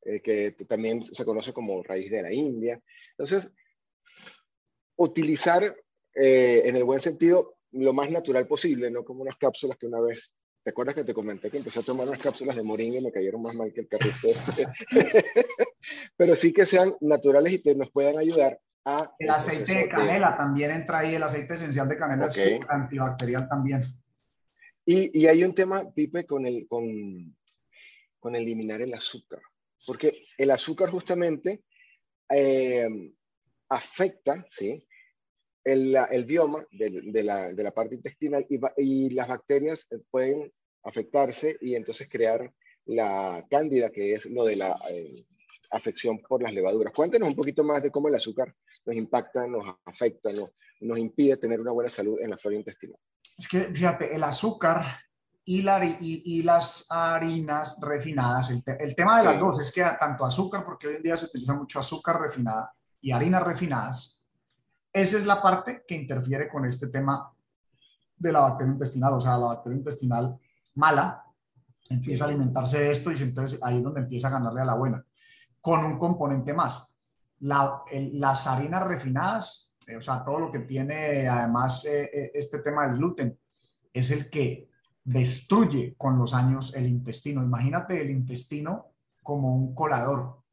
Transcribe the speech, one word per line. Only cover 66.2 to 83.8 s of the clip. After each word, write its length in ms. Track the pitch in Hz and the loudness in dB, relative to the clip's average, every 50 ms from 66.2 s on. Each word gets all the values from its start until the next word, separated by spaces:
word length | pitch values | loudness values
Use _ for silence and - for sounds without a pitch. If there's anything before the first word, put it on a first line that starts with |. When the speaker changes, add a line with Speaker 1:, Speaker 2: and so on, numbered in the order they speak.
| 123 127 135 139 147 143 | -2 -2 -2 -2 -2 -4
Speaker 2:
con 160 | - 147 135 | -4 -4 -2
este 220 | 123 123 - - 131 | -2 -4 -4 -6 -6
tema 420 | 123 135 139 139 139 135 - - _ _ _ _ _ _ _ _ _ _ _ _ _ _ _ _ _ | -4 -2 0 0 0 -2 -4 -12 _ _ _ _ _ _ _ _ _ _ _ _ _ _ _ _ _
de 160 | _ 170 170 156 | _ -2 2 4
la 80 | 151 | 6
bacteria 320 | 139 131 127 - 131 131 139 | 6 6 4 2 0 0 0
intestinal. 400 | 139 143 127 - 131 123 139 139 | 0 -2 -4 -2 0 0 2 2
O 60 | 123 | 2
sea, 120 | 123 127 123 | 2 2 2
la 100 | 120 120 117 | 2 2 0
bacteria 280 | 117 113 - 120 123 | -2 -4 -6 -8 -6
intestinal 600 | 139 131 147 139 - - 127 123 117 123 131 127 - _ _ _ _ _ _ _ | -6 -6 -6 -8 -4 -2 0 0 0 0 -2 -4 -8 _ _ _ _ _ _ _
mala 460 | 135 147 160 151 139 139 - - - - _ _ _ _ _ _ _ _ _ _ _ _ - | 2 4 4 6 4 2 0 -2 -8 -14 _ _ _ _ _ _ _ _ _ _ _ _ -4
empieza 340 | 127 123 127 135 143 123 147 | -4 -4 -2 -2 -2 -2 0
a 40 | 147 | 0
Speaker 1:
Sí. 60 | 147 | 0
Speaker 2:
alimentarse 440 | 143 135 123 127 131 127 123 131 147 | 0 0 0 0 0 -2 0 0 2
de 140 | 147 147 147 | 2 2 2
esto 180 | 143 - 175 160 | 0 -2 -4 -4
y 40 | 135 | -2
entonces 400 | 139 127 123 131 131 135 131 - - | -2 -4 -2 -4 -4 -6 -6 -6 -4
ahí 140 | 127 123 123 | -2 0 0
es 40 | 123 | -2
donde 180 | 139 147 143 | -2 -4 -4
empieza 280 | 127 123 127 120 123 135 | -6 -4 -6 -4 -4 -2
a 20 | |
ganarle 320 | 131 135 123 117 113 123 131 | -2 -2 -2 -2 -2 -2 0
a 20 | |
la 100 | 131 117 | 0 0
buena, 300 | 113 131 131 110 101 - _ _ _ _ _ - _ _ _ _ _ | 0 0 -2 -2 -4 -8 _ _ _ _ _ -20 _ _ _ _ _
con 240 | _ 165 165 160 156 | _ 0 2 2 2
un 140 | 156 151 131 | 0 -2 -2
componente 560 | 175 170 180 175 151 139 139 135 127 135 147 | 0 0 0 0 0 -2 -2 -2 -2 -2 -2
más. 420 | 165 165 131 - - - _ _ _ _ _ _ _ _ _ _ _ | 0 -2 -2 -2 -8 -14 _ _ _ _ _ _ _ _ _ _ _
La, 420 | 139 139 143 143 139 139 - - - - 147 | -4 0 2 2 2 2 0 -6 -10 -10 -8
el, 260 | 139 139 135 143 143 | -6 -6 -6 -4 0
las 280 | 139 135 135 131 - | 0 2 2 2 2
harinas 380 | 143 131 127 139 147 165 185 185 185 | 2 0 -2 -2 -2 -2 -2 -2 -2
refinadas, 880 | 180 139 127 135 127 135 170 190 214 226 196 - - - - _ _ _ - | -4 -4 -2 -2 -2 0 0 0 -2 -2 -4 -6 -10 -12 -16 _ _ _ -18
eh, 100 | - 113 | -16 -16
o 40 | 113 | -14
sea, 240 | - - 131 123 - | -6 -6 -6 -4 -4
todo 140 | 139 143 156 | -4 -4 -4
lo 100 | 165 - | -4 -4
que 100 | - 135 | -6 -8
tiene 680 | 117 123 131 135 131 139 151 156 156 151 143 139 135 127 | -8 -6 -4 -4 -4 -4 -4 -4 -2 -2 0 0 0 0
además, 560 | 123 120 117 117 117 120 127 131 127 - - | 0 0 0 0 2 2 2 2 0 -2 -2
eh, 260 | 147 147 147 143 139 - | -2 -2 -2 -2 -2 -6
eh, 180 | 143 139 - - | -6 -8 -6 -6
este 280 | 147 143 - - 143 | -6 -6 -6 -8 -6
tema 260 | - 147 147 151 147 135 | -4 -2 0 0 0 0
del 80 | 123 | 0
gluten, 420 | 123 151 175 175 - 139 120 - _ _ _ _ _ _ _ _ _ | 0 0 -2 -2 -2 -4 -4 -4 _ _ _ _ _ _ _ _ _